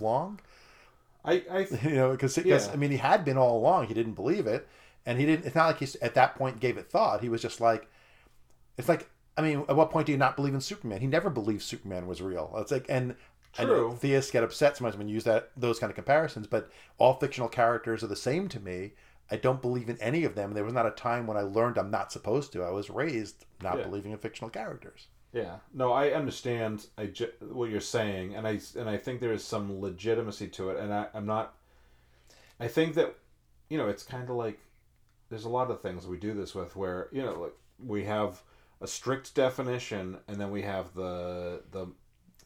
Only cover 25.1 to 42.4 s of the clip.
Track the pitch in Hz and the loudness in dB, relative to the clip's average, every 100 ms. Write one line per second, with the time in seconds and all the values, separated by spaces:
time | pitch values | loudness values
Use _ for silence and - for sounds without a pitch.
25.1 | - _ 120 92 85 - 131 127 127 143 | -20 _ -6 -6 -8 -12 -2 2 2 2
26.1 | 151 139 - 123 117 110 107 - - 104 | 0 -2 -4 -4 -2 -2 -4 -10 -8 -8
27.1 | 92 117 - 78 127 120 104 - 120 107 | -6 -6 -8 -10 -4 -2 -2 -2 -2 0
28.1 | 95 92 101 110 104 - - 113 101 - | -2 -6 -6 -4 -4 -6 -8 -4 -4 -4
29.1 | 123 120 104 - 110 101 98 98 87 107 | -4 -2 -2 -4 -4 -4 -6 -6 -4 0
30.1 | 113 110 - 95 - 95 95 104 104 104 | 0 0 -6 -10 -6 -6 -4 -2 -4 -4
31.1 | 110 104 107 110 - _ _ _ _ _ | -6 -2 -2 -4 -10 _ _ _ _ _
32.1 | _ _ - - - 120 - 160 151 131 | _ _ -20 -20 -8 -4 2 2 4 0
33.1 | - _ _ _ _ - 156 127 123 - | 0 _ _ _ _ -8 -2 -2 -4 -6
34.1 | 127 127 120 113 107 - _ _ _ _ | -10 -6 -4 -4 -6 -16 _ _ _ _
35.1 | _ - 110 117 123 123 104 101 90 90 | _ -14 -10 -4 -2 0 -2 -6 -8 -8
36.1 | 90 104 104 90 98 82 95 95 90 - | -8 -6 -6 -6 -8 -10 -6 -6 -4 -6
37.1 | 135 127 82 87 - _ - 127 104 98 | -6 -6 -6 -8 -12 _ -16 -6 -4 -2
38.1 | 107 101 - - _ _ - 98 - - | 0 -2 -4 -20 _ _ -14 -10 -6 -4
39.1 | 131 - - 131 131 127 123 - 104 92 | -4 -2 2 2 2 -2 -4 -4 -6 -6
40.1 | 95 - 101 101 101 101 95 92 90 92 | -10 -10 -6 -4 -4 -4 -4 -6 -6 -6
41.1 | 90 87 90 87 87 - 95 92 - _ | -6 -6 -6 -8 -8 -10 -10 -10 -12 _
42.1 | _ _ - | _ _ -20